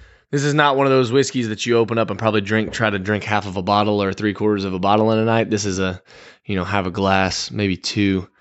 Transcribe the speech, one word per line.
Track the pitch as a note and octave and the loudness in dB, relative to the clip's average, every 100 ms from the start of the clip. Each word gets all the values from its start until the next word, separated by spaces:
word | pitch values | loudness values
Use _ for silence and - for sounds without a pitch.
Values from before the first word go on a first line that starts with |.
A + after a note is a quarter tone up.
| - _ _ | -20 _ _
this | C#3+ C#3+ | -2 0
is | |
not | D3 D3 C3+ | 2 2 4
one | C#3 | 4
of | |
those | C3 A#2+ | 4 4
whiskeys | C3+ C3 B2+ A2 | 2 0 -2 -4
that | G#2 A#2+ | -4 0
you | A#2 | 2
open | A2+ A2+ | 2 0
up | A2 | -2
and | G2 | 0
probably | A2+ G#2+ | 0 0
drink, | G2 A2 G#2+ | 0 0 -2
try | - A2 | -2 -2
to | G2+ | 0
drink | F#2 G#2 G#2+ | -2 -2 0
half | G#2 G2 | -2 -2
of | F#2+ | -6
a | |
bottle | F#2 G2+ G#2 G#2 | 0 2 2 2
or | G2 | 0
three | F#2+ G#2 | 0 -4
quarters | F#2+ G#2+ G#2 | 0 0 0
of | G2 | -2
a | F#2 | -2
bottle | G2 G#2+ A2 | 2 4 4
in | A2 | 2
a | A2+ | 2
night. | A2+ G#2 | 0 0
This | G#2+ G2+ | -2 -2
is | F#2 | -2
a, | F#2 F#2 - - - - - | -4 -6 -14 -20 -20 -20 -6
you | G2 | -4
know, | |
have | F2+ G2+ F#2 | -2 -2 -2
a | |
glass, | F2 G2 F#2+ F#2+ - - | -2 0 2 0 -4 -8
maybe | G#2+ G2+ F2+ | -4 -2 -2
two, | - G#2+ G2+ F#2+ F2+ _ | -4 0 0 0 -4 _